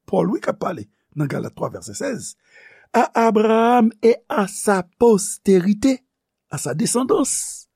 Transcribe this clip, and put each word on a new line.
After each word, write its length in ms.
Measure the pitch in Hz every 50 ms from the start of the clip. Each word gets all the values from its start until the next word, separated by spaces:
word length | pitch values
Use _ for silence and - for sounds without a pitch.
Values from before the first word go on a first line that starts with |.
| _
Paul, 240 | - 208 185 175 180
wi, 120 | 254 403
k 100 | - -
ap 80 | - -
pale, 260 | - - - - 104 - _ _ _ _ _
nan 120 | 143 151 135
Galate 280 | 147 139 113 117 -
trois, 160 | - - 127
verset 240 | 110 95 - 113 101
seize, 400 | - 269 285 247 151 101 - - _ _ _ _ - - - - _ _ _
à 340 | - 220 285 311 - 233 226
Abraham 640 | 226 208 214 214 220 220 226 226 233 247 247 220 226 - _ -
et 140 | 226 233 - - -
à 180 | 147 - 202 185
sa 360 | - - - 214 202 185 180 - _ -
postérité, 1040 | 240 233 220 185 - - - - - 202 190 180 170 202 208 208 - 269 262 - _ _ _ _ _ _ _ _ _ _
à 80 | - 143
sa 180 | - - 135
descendance. 920 | 156 233 170 - 240 202 147 453 370 277 - - - - - - - - _ _